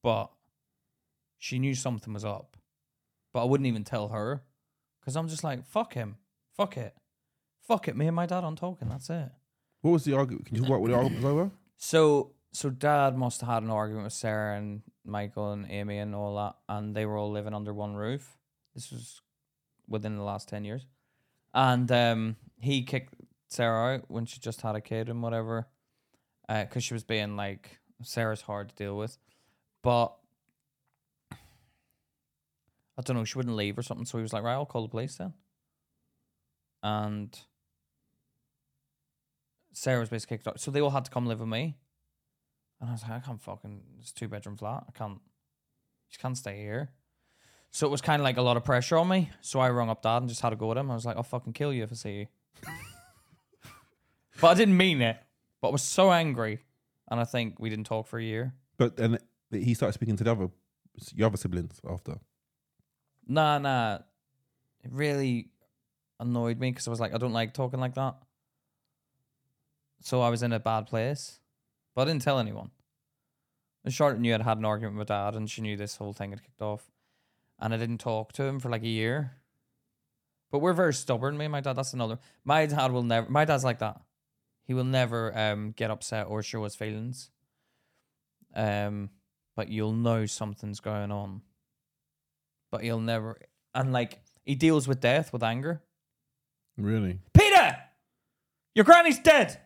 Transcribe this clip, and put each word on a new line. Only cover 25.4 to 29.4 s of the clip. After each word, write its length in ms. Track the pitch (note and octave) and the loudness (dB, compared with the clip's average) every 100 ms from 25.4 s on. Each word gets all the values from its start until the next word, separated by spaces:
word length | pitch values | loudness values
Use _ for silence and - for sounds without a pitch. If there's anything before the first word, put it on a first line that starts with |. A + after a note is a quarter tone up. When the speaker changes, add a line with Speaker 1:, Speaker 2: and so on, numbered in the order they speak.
| A2+ A2+ A2+ _ _ _ _ _ _ _ - | -4 -6 -6 _ _ _ _ _ _ _ -6
Speaker 1:
uh, 160 | G#2+ G#2 | -4 -2
'cause 180 | - | -6
she 100 | A2+ A#2 | -6 -8
was 80 | |
being, 320 | - A2+ G#2 G#2 | -4 -4 -4 -6
like, 440 | G2+ G2 - - _ _ | -8 -8 -16 -20 _ _
Sarah's 400 | A#2+ - A2+ G#2+ | -10 -4 -4 -4
hard 280 | - G2+ G2+ | -8 -10 -10
to 60 | - | -10
deal 220 | G2+ G2+ | -8 -6
with. 200 | A2 - _ _ | -8 -10 _ _